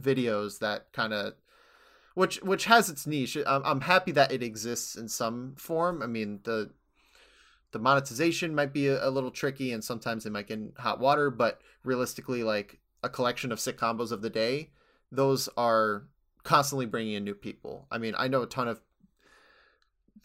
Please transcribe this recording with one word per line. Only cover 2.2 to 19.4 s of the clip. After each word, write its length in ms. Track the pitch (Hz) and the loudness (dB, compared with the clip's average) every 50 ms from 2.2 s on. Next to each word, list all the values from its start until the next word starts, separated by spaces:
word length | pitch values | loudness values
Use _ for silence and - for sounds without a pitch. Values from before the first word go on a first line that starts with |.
| 185 180 - - | 0 0 0 -4
which 220 | - 185 190 - - | -2 -2 -2 0 4
has 260 | 208 233 233 - 185 | 6 6 6 6 4
its 160 | 147 - - | -2 -8 -6
niche. 300 | 147 156 143 123 - - 151 - | -4 -2 -2 -2 -2 -2 -2 0
I'm, 160 | - 139 139 143 | 2 0 2 2
I'm 160 | - 143 131 | 0 0 0
happy 300 | 139 170 180 185 185 190 | 2 4 4 4 4 4
that 200 | 143 147 135 - | 4 4 4 4
it 100 | 131 120 | 4 -2
exists 540 | 120 113 107 107 107 120 120 113 - - - | -4 -4 -6 -6 -6 -6 -4 -6 -6 -8 -10
in 120 | 101 117 107 | -10 -10 -8
some 460 | - - 120 113 117 123 127 135 139 | -4 -2 -2 -2 -4 -6 -10 -12 -14
form. 460 | - - - 165 160 170 180 175 151 | -12 -8 -4 -2 0 0 0 -2 -2
I 40 | 110 120 | -4 -4
mean, 320 | 113 113 107 104 104 98 | -4 -4 -4 -4 -6 -8
the, 280 | - 117 113 110 104 - - _ _ _ _ _ _ _ _ - - _ _ _ _ _ _ _ _ _ | -6 -4 -2 -2 -4 -6 -10 _ _ _ _ _ _ _ _ -20 -20 _ _ _ _ _ _ _ _ _
the 80 | - 110 | -6 -2
monetization 760 | 113 131 139 139 139 - 117 120 165 170 165 - 180 165 151 | 2 4 4 4 2 0 -2 2 2 2 2 0 -2 -2 0
might 180 | 147 143 135 | 0 0 0
be 160 | 139 143 139 139 | 0 0 2 2
a, 200 | 135 - - 135 | 2 2 2 0
a 20 | |
little 200 | 131 135 131 127 | 0 0 -2 -4
tricky, 420 | - - - 139 135 135 135 127 | -4 -4 -4 -4 -2 -2 -4 -4
and 120 | 117 110 - | -4 -6 -6
sometimes 400 | - 120 110 - 120 113 113 110 | -6 -6 -6 -4 -4 -4 -4 -6
they 60 | 107 | -6
might 180 | 104 104 101 - | -6 -6 -6 -6
get 100 | 110 107 | -8 -8
in 140 | 107 - - - | -8 -10 -10 -4
hot 200 | 123 110 - - | -2 -2 0 2
water, 300 | 123 135 147 151 147 139 | 4 4 4 4 4 2
but 300 | 120 113 120 107 - - _ - _ _ - | 2 2 2 2 0 -2 _ -20 _ _ -4
realistically, 580 | 127 127 123 123 - - - - - 127 120 | -2 0 0 0 -2 -4 -8 -6 -4 -2 -2
like, 380 | 113 110 107 104 101 - - - _ _ _ _ - | 0 0 0 0 -2 -6 -12 -20 _ _ _ _ -8
a 40 | 123 | -6
collection 440 | - - 123 120 120 - - 123 | -2 0 0 0 0 -2 -4 -4
of 80 | 113 - | -4 -4
sick 180 | - 131 113 - | -4 -4 -4 -2
combos 320 | 120 113 117 110 120 107 | 0 0 0 0 -2 -4
of 120 | 117 98 | -4 -4
the 80 | 110 110 | -4 -4
day, 400 | - 110 110 120 135 151 160 - _ _ _ _ _ _ _ - | 0 0 0 0 0 -2 -4 -8 _ _ _ _ _ _ _ -6
those 360 | 123 131 139 135 135 131 - - - | 0 2 4 4 4 2 0 -4 -2
are 520 | 120 120 117 113 110 110 107 104 101 135 - _ _ _ _ _ _ | 0 2 4 6 6 4 4 0 -2 -6 -14 _ _ _ _ _ _
constantly 440 | - - 165 147 139 139 143 135 127 | 0 6 6 6 6 4 0 -2 -2
bringing 280 | 107 123 117 110 110 104 | -2 -2 -4 -2 -2 -4
in 80 | 101 101 | -4 -4
new 100 | 101 101 | -4 -6
people. 520 | - - 104 - - - 67 - - - - | -6 -8 -12 -12 -10 -12 -12 -12 -12 -12 -8
I 80 | 117 113 | -6 -4
mean, 160 | 113 110 104 - | -4 -4 -2 -2
I 80 | 127 | 0
know 160 | 131 139 127 | 2 2 0
a 40 | 117 | 0
ton 200 | - - 135 123 | -2 -4 -4 -2
of 140 | 120 107 - _ _ _ _ _ - _ _ _ _ _ _ | -2 -4 -6 _ _ _ _ _ -20 _ _ _ _ _ _